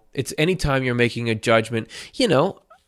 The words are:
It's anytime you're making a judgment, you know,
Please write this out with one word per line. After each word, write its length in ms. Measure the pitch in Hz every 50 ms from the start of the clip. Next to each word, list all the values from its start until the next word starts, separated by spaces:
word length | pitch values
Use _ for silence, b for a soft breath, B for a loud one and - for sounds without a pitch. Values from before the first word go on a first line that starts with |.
| _ _ -
It's 200 | 135 127 - - -
anytime 460 | 156 180 190 180 - 151 135 135 131
you're 120 | 127 120
making 340 | 120 120 117 - 120 117 117
a 60 | 113
judgment, 540 | 110 - 117 113 113 113 113 120 113 113 - B B B B B
you 120 | - 262 220
know, 340 | 139 131 156 196 - - _ _ - _ _